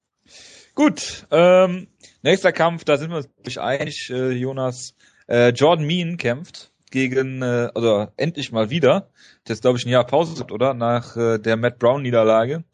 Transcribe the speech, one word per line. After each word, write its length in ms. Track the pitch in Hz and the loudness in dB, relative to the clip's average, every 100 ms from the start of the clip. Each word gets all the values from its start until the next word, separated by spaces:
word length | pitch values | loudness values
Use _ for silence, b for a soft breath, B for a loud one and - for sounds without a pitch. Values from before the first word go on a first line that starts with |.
| _ _ _ B B B B | _ _ _ B B B B
Gut, 520 | - 294 - - - - | 0 0 0 -10 -14 -2
ähm, 560 | 156 180 185 185 180 - _ b b | 4 6 6 4 -2 -12 _ b b
nächster 300 | 139 190 180 | 0 2 2
Kampf, 320 | 165 170 170 | 2 0 0
da 120 | - 139 | -2 -2
sind 140 | 160 | -2
wir 80 | 165 | -8
uns, 80 | 127 | -10
glaub 200 | _ 127 | _ -12
ich, 140 | 123 | -6
einig, 500 | 104 139 156 - - | -4 -4 -6 -10 -8
äh, 220 | 127 131 | -4 -4
Jonas. 640 | 123 127 135 127 123 - _ b b b | -4 -6 -4 -6 -6 -16 _ b b b
Äh, 220 | 120 123 | 2 4
Jordan 360 | 117 147 175 147 | 4 4 2 0
Mein 300 | 180 165 170 | -4 -4 -4
kämpft 560 | 117 127 190 - - _ _ | -6 -6 -10 -20 -20 _ _
gegen, 520 | 131 127 131 135 131 | -4 -2 -2 -4 -4
äh, 280 | 127 120 120 | -4 -2 -2
oder 380 | - 117 104 104 - | 0 0 0 -2 -4
endlich 340 | 156 156 127 | -6 -4 -6
mal 200 | 113 110 | -4 -2
wieder, 380 | 135 131 190 - b b b - | 2 2 2 -2 b b b -10
der 80 | |
jetzt, 80 | 110 | -2
glaub 140 | 127 120 | 0 0
ich, 100 | 120 | 2
ein 40 | |
Jahr 140 | 127 | 2
Pause 360 | 123 147 170 151 | 2 0 -2 -6
hat, 100 | - | -8
oder? 240 | 110 131 | -2 -2
Nach, 420 | 123 117 120 120 117 | 0 -2 -2 -4 -4
äh, 220 | 117 110 | -2 0
der 180 | 110 113 | 0 0
Matt 220 | 120 - | -2 0
Brown-Niederlage. 840 | 120 139 131 117 110 110 117 165 - | 0 2 0 2 4 4 2 -4 -10